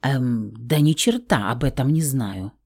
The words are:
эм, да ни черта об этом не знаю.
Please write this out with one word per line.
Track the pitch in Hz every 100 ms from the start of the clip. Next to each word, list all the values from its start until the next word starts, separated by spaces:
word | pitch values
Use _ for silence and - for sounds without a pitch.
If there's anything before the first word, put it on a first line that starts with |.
эм, | 135 135 127 117 107 110
да | 120 151
ни | 147
черта | 156 - 240 - 143 101
об | 120
этом | 135 - 131
не | 156
знаю. | 151 135 107 95 95 _